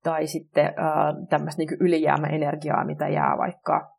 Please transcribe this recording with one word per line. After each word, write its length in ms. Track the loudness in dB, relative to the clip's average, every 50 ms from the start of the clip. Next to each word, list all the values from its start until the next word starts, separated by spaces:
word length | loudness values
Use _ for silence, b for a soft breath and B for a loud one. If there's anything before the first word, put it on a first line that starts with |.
| _
tai 220 | -2 -2 -2 -2
sitten, 380 | -4 -4 -8 -10 _ _ 2 2 2 0
ää, 380 | -2 -2 0 2 2 2 2 0 -4 -2 -2
tämmöistä 320 | 0 0 0 -2 -4 -4
niinku 140 | -4 -4 0 2 2
ylijäämäenergiaa, 1000 | 2 4 4 2 2 2 2 0 -2 -2 0 0 -2 -2 -4 -4 -2 -2 0 -2
mitä 240 | -2 -4 -4 -2 -2
jää 300 | 0 2 2 2 2 0
vaikka 520 | -2 -4 -4 _ _ -2 -2 -2 -2 -6 _